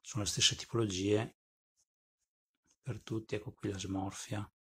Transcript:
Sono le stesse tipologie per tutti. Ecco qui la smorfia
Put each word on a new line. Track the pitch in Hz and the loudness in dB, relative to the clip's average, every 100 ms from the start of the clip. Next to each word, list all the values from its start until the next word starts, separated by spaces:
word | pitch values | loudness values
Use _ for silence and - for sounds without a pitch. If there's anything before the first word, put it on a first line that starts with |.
Sono | - 113 | -6 -2
le | 101 | 0
stesse | - - - | 4 4 4
tipologie | - 117 110 92 98 104 131 _ _ _ _ _ _ _ _ _ _ _ _ _ _ _ | -2 2 2 2 4 4 2 _ _ _ _ _ _ _ _ _ _ _ _ _ _ _
per | - 104 | -10 -10
tutti. | - 110 110 107 | -4 -6 -2 -4
Ecco | - | -6
qui | - 104 | -6 -4
la | 98 | -4
smorfia | 95 95 98 - - 107 104 _ | -2 -2 -2 -6 -6 -6 -6 _